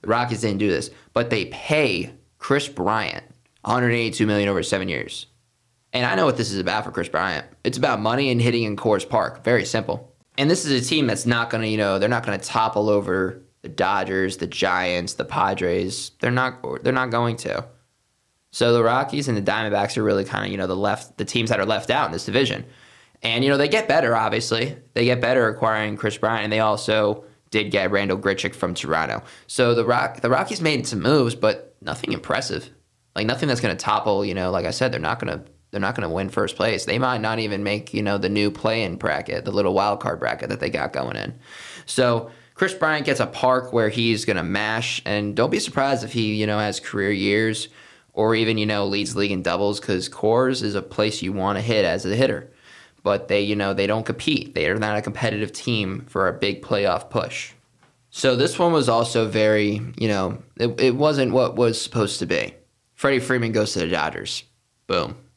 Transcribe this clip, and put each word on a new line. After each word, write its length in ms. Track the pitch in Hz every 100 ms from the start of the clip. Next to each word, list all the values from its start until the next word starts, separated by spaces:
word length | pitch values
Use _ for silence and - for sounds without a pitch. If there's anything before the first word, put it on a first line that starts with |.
The 60 | -
Rockies 340 | 117 123 110
didn't 160 | 110 98
do 120 | 104
this, 200 | 85 - - _
but 160 | 113 120
they 160 | 110 -
pay 680 | - - 151 135 87 87 - _ _
Kris 280 | - 139 143
Bryant 560 | - 90 110 92 50 - - _ _
a 80 | 107
hundred 200 | 123 123
eighty-two 340 | 117 113 107 107
million 240 | 104 101
over 140 | 95
seven 260 | - 98 95
years. 380 | 69 - - - _ _ _ _ _ _
And 120 | 123 123
I 100 | 190
know 100 | 90
what 120 | -
this 140 | -
is 80 | 98
about 240 | 87 104 95
for 60 |
Kris 180 | - 85
Bryant. 360 | 78 92 78 - -
It's 140 | - 127
about 220 | 139 110
money 320 | 107 123 139
and 100 | 120
hitting 220 | 120 120
in 120 | 110 101
Coors 320 | 113 101 -
Park. 360 | 113 85 -
Very 220 | - 120 -
simple. 480 | 113 113 - - _ _ -
And 120 | 143
this 160 | 185 160
is 60 |
a 160 | 131 123
team 180 | 156 127
that's 200 | 101 120
not 240 | 120 117
gonna, 180 | 113 110
you 100 | 107
know, 220 | 101 95
they're 100 | 104
not 160 | 120 120
gonna 120 | 98
topple 520 | - 117 101 104 107
over 520 | 104 92 95 92 - - _
the 80 | 85
Dodgers, 680 | 78 90 101 95 95 95 -
the 100 | 85
Giants, 680 | - 95 90 90 90 87
the 120 | - -
Padres. 880 | - 95 98 90 90 92 107 - _
They're 120 | 120
not, 520 | 123 127 127 65 -
they're 100 | 127
not 180 | 131 127
going 240 | 117 117 113
to. 280 | - - - - _ _ _ _ _ _ _
So 220 | - 120
the 100 | 120
Rockies 440 | 113 127 135 143 135
and 100 | 107
the 40 |
Diamondbacks 560 | 98 107 107 101 101 -
are 60 |
really 220 | 107 101 98
kinda, 240 | 101 101
you 80 | 98
know, 100 | 92
the 80 | 92
left, 420 | 101 104 - -
the 80 | 104
teams 240 | 120 113
that 100 | 107
are 60 | 98
left 240 | 104 -
out 180 | 131 104
in 40 |
this 140 | 80 -
division. 400 | 110 135 - - - - - _ _
And, 200 | 117 117
you 80 | 135
know, 60 | 139
they 100 | 143
get 200 | 214 214
better, 280 | 147 117 117
obviously. 600 | 110 110 - 117 131 147 - -
They 100 | 120
get 160 | 123
better 260 | 123 131 113
acquiring 480 | 104 110 110 107 104
Kris 220 | 107 104
Bryant, 280 | 110 113 107
and 60 |
they 80 | 110
also 640 | 110 104 - 110 104 107 - _ _
did 180 | 107 101
get 220 | 101 95
Randal 260 | 101 98 92
Grichuk 380 | 98 95 87 -
from 180 | 90
Toronto. 480 | 85 - 80 73 55 - - -
So 300 | - 120 117
the 100 | 113
Rock-, 360 | 120 151 -
the 80 | 120
Rockies 300 | 127 196 202
made 280 | 160 139 -
some 160 | 104
moves, 320 | 107 151 120 117
but 400 | 107 - - _
nothing 320 | - - -
impressive. 560 | - - - - 78 - - _ _ _ -
Like, 120 | 107
nothing 200 | 123 151
that's 140 | 120
gonna 140 | 117 87
topple, 500 | - 104 110 101 101
you 80 |
know, 160 | 95 92
like 160 | 92 90
I 60 |
said, 200 | - 127
they're 80 | -
not 200 | 78 117
gonna, 240 | - 76 - _ _
they're 100 | 101
not 160 | 95 113
gonna 140 | 90
win 200 | 87 95
first 260 | - 101 -
place. 300 | 113 98 -
They 120 | 117
might 240 | 127 123
not 160 | 107 113
even 240 | 110 101
make, 320 | 101 104 -
you 80 | -
know, 160 | 101 101
the 100 | 95
new 220 | 101 104
play-in 460 | 101 113 113 98 85
bracket, 500 | - 71 - - -
the 60 |
little 240 | 101 95 95
wild 240 | 104 101
card 200 | - 85
bracket 300 | 58 57 -
that 100 | -
they 120 | 73
got 200 | 78 73
going 240 | 69 64 52
in. 200 | 50 - - - - - -
So 460 | - 123 117 113 - _ -
Kris 180 | 185
Bryant 320 | - 156 151 143
gets 140 | 139
a 80 | 104
park 440 | - 127 127 127
where 180 | 120 107
he's 360 | 113 117 107 113
gonna 180 | 92
mash, 560 | 82 98 107 110 117 - -
and 300 | 104 104 104
don't 160 | 123
be 80 | 208
surprised 440 | - 143 135 127
if 80 | -
he, 220 | 117 107
you 140 | 107 107
know, 100 | 104
has 220 | 104 98
career 320 | - 104 98
years 560 | 101 101 104 110 110 - - - - _
or 200 | - 110
even, 240 | 113 110 110
you 80 | 104
know, 220 | 104 98
leads 280 | 101 98 98
league 160 | 101
in 120 | 95
doubles, 360 | 87 87 101 104
'cause 300 | - 92 87
Coors 540 | - 104 117 131 131
is 100 | 107
a 80 | 101
place 400 | - - 107 -
you 120 | 95
wanna 280 | 98 95 98
hit 240 | 110 107 90
as 180 | 87
a 120 | 90 110
hitter. 340 | 131 - - _ - - - _
But 260 | 101 101 -
they, 120 | 101
you 140 | 101 104
know, 180 | 98
they 140 | 98 98
don't 180 | 110 110
compete. 480 | 117 - 151 -
They 140 | - 76
are 100 | 104
not 180 | 107 107
a 60 |
competitive 500 | 107 104 113 104 104
team 540 | - - 113 95 101 -
for 200 | - 95
a 60 |
big 280 | 87 101 95
playoff 480 | - 104 98 82 -
push. 420 | - - - - - _ _ _ _ _
So 240 | - 135 123
this 240 | 147 -
one 140 | 170
was 140 | 160 127
also 400 | 117 117 113 110
very, 540 | 107 107 107 104 104 117 -
you 100 | 110
know, 300 | 101 95 113 - -
it, 220 | 117 -
it 160 | 127 127
wasn't 360 | 151 143 127
what 240 | 123 123 110
was 260 | 120 113
supposed 380 | - 120 101 -
to 80 | 101
be. 260 | 78 50 - _ _ _
Freddie 240 | - 139 131
Freeman 360 | 123 127 117
goes 200 | 110 107
to 60 | 92
the 80 | 82
Dodgers. 560 | 80 78 50 - - - _ _ _ -
Boom. 300 | 90 67 - -